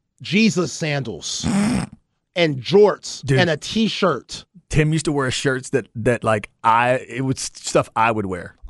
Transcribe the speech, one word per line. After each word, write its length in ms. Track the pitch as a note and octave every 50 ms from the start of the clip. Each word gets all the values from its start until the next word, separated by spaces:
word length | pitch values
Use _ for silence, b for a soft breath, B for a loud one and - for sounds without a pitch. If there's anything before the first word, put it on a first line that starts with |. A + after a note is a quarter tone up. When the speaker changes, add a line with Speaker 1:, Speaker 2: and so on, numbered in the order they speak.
| _ _ _ _
Speaker 1:
Jesus 500 | B2 - C#3+ G#3 A3+ G#3+ C#3+ F3 E3+ - -
sandals 720 | - E3+ D3+ C#3+ C#3+ B2+ A#2+ F#2 D2 - - - - -
Speaker 2:
<laughs> 880 | - - G3 G#3 A3 B3 - - - - - _ _ _ _ _ _ -
Speaker 1:
and 220 | F3+ E3+ D#3 C#3+ C3
jorts 640 | A2+ - D#3+ G3+ G#3 G3 D#3 - - - - - -
Speaker 2:
Dude. 140 | B2 C#3 C3
Speaker 1:
and 100 | F3+ E3+
a 80 | D#3
T-shirt. 880 | D3 - - - A3 A3+ F#3 - - G3+ F3+ E3+ - - - - - - _ _ F3+ _ -
Speaker 2:
Tim 240 | - D#3 D3+ D3+ D#3
used 120 | D#3+ -
to 60 | E3
wear 200 | D3 C#3+ C3+ C3
shirts 400 | - - - C#3+ C3 B2+ B2 -
that, 160 | - B2+ G#2 - -
that, 280 | A#2 G#2+ B2+ A#2+ - -
like, 280 | A2+ A2 G#2+ - - _ _ -
I, 340 | A#2 A2+ A#2 B2 B2 B2+ B2 G2 -
it 120 | A#2 B2
was 180 | C3+ C3+ C3 -
stuff 500 | - - - - - - - D3+ C3 - -
I 160 | A2+ A2+ A#2
would 160 | A2+ G#2+ G2+
wear. 280 | F#2 F#2 F2 - - - _ -